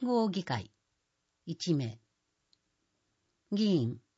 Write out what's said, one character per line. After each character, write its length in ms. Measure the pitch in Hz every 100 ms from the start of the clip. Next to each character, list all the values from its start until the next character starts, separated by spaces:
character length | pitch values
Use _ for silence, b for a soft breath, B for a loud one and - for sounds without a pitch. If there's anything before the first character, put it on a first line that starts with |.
合 260 | 247 240 220
議 140 | 185 170
会、 260 | 120 92 _ _ _ _ _ _ _ -
一 280 | 165 175
名。 260 | 151 117 110 _ _ _ _ _ _ _ _ _ _ _ _ _ _ -
議 240 | 208 214 175
員、 220 | 117 120 _